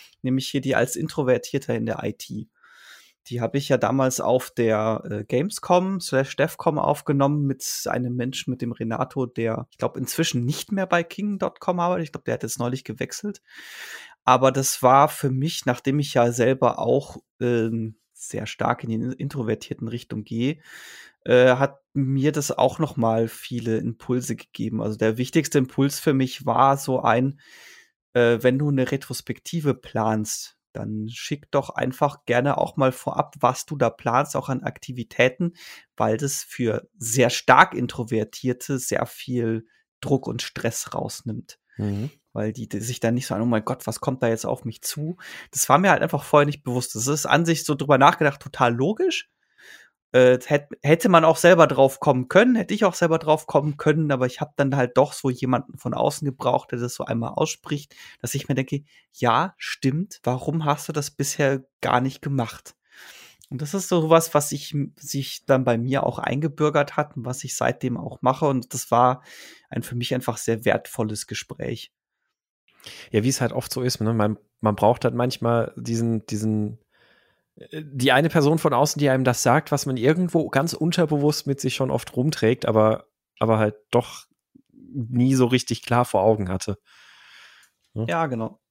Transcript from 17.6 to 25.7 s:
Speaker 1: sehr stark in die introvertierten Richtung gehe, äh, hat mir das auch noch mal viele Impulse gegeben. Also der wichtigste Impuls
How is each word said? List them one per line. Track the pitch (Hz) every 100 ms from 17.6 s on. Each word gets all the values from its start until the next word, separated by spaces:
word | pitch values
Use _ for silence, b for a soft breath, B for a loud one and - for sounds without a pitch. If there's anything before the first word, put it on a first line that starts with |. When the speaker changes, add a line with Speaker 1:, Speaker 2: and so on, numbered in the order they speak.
| 113 113 110 110 _
Speaker 1:
sehr | _ - 110 110
stark | - - 120
in | 117
die | 113 120 131
introvertierten | 143 143 113 110 - - 113
Richtung | 117 - 110 104
gehe, | 113 127 160 B B B B B B -
äh, | 123 127 127
hat | 139 - _
mir | 139 131 135 143
das | 151 139
auch | - 127 -
noch | 156 -
mal | 113 113 113
viele | - - 120 113 110
Impulse | 117 113 - 127 127 113
gegeben. | - - 110 110
Also | 107 107
der | 110 113
wichtigste | 127 160 147 151
Impuls | 131